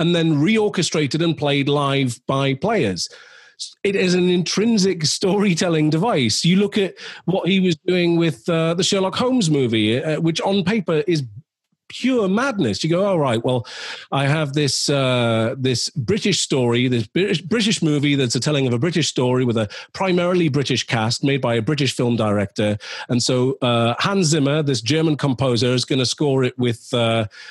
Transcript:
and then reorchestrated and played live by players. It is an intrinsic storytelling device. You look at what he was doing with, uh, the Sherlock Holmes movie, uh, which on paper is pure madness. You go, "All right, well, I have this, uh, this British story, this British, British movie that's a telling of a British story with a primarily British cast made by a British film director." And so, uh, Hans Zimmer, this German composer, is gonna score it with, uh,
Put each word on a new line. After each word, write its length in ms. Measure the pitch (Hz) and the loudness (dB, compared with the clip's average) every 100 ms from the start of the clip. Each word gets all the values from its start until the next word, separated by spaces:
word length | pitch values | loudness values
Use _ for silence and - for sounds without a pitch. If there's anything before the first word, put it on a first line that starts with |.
and 120 | 165 | 0
then 280 | 170 165 147 | 2 2 2
reorchestrated 800 | 160 220 208 - 165 185 147 156 | 2 2 0 0 -2 -2 -2 -2
and 160 | 170 151 | -2 -2
played 300 | 143 143 139 | 0 0 0
live 520 | 143 139 139 131 117 - | 0 0 0 -2 -4 -4
by 280 | 135 139 | -2 -2
players. 540 | 135 196 226 117 87 - - - - - - - - | -2 -2 0 -2 -4 -8 -12 -20 -20 -20 -18 -18 -6
It 100 | 202 | -2
is 200 | 196 190 | 0 0
an 140 | 180 180 | 2 2
intrinsic 800 | 180 165 - 220 220 190 180 151 | 0 0 0 2 2 2 0 -2
storytelling 840 | - 202 196 208 165 185 160 151 | -2 0 2 2 0 0 2 2
device. 540 | 160 220 190 117 - | 2 0 2 0 0
You 120 | 170 185 | 2 2
look 200 | 202 208 | 2 0
at 180 | 190 - - - - | -2 -4 -16 -8 -4
what 220 | 180 160 | -2 0
he 120 | 190 | 2
was 160 | 185 160 - | 2 0 0
doing 300 | 180 175 170 | 0 2 2
with, 300 | 170 160 - | 0 -2 -2
uh, 260 | 165 165 | 0 0
the 80 | 170 | 0
Sherlock 320 | 190 196 190 | 0 0 0
Holmes 360 | - 247 254 175 | 0 0 0 2
movie, 520 | 147 123 113 107 120 | 2 2 2 2 0
uh, 180 | 160 151 | -2 -2
which 200 | 165 160 | -2 -2
on 240 | 185 202 | -2 0
paper 400 | 175 226 180 160 151 | 0 -2 0 -2 0
is 160 | 165 123 104 - _ _ _ - | -2 -4 -12 -20 _ _ _ -20
pure 360 | - 247 254 190 | -6 -2 0 2
madness. 560 | 202 277 214 131 98 | 0 0 0 -2 0
You 60 | 160 | 0
go, 140 | 170 | 0
"All 140 | 202 180 | 0 0
right, 260 | 139 113 | 0 0
well, 220 | 131 127 117 - - - - | 0 -2 -4 -10 -14 -14 -6
I 160 | 139 139 | -2 0
have 240 | 156 151 | 0 0
this, 360 | 139 147 - - | 0 0 0 0
uh, 680 | 143 131 127 117 113 113 135 | 0 2 2 2 2 0 -2
this 320 | 131 120 - | -2 -2 -4
British 480 | - 117 208 214 165 | -4 -2 0 0 0
story, 480 | - 143 120 120 127 | 0 0 2 2 2
this 220 | 123 113 | 0 -2
British, 320 | - 202 160 | -2 0 -2
British 420 | 156 220 220 190 | -2 -2 0 0
movie 320 | 160 147 143 | 0 2 2
that's 220 | 143 127 123 | 2 0 0
a 20 | |
telling 300 | 131 147 131 | 0 0 0
of 40 | |
a 60 | 117 | 0
British 300 | 160 170 143 | 0 0 -2
story 360 | - 127 127 | 0 0 2
with 120 | 127 110 | 2 0
a 120 | 107 - - | -2 -6 -14
primarily 560 | - 190 180 175 180 165 | -4 0 0 2 2 2
British 380 | 135 135 127 - | 0 0 -2 -2
cast 380 | 117 110 - | -2 -2 0
made 160 | 139 139 | 0 0
by 160 | 123 117 | 0 0
a 60 | |
British 300 | 110 147 135 | 0 0 -2
film 220 | - 123 | 0 0
director." 640 | 117 107 104 98 - 107 104 - - - | 0 2 0 -2 -2 -2 -2 -6 -12 -4
And 120 | 123 | -2
so, 380 | - 127 127 131 | 0 2 0 0
uh, 360 | 127 117 117 120 | 0 2 0 0
Hans 300 | 180 196 170 | 0 0 2
Zimmer, 340 | 156 135 151 | 2 2 0
this 180 | 143 127 | 0 -2
German 360 | 113 156 160 151 | 0 2 2 0
composer, 580 | 143 120 135 120 123 | 0 0 0 2 2
is 100 | 127 | 0
gonna 220 | - 139 123 | 0 0 0
score 380 | - 151 135 | 0 0 2
it 120 | 127 - | 0 0
with, 380 | 123 117 - | -2 -2 -4
uh, 300 | 123 117 113 107 - - | 0 0 0 -2 -8 -20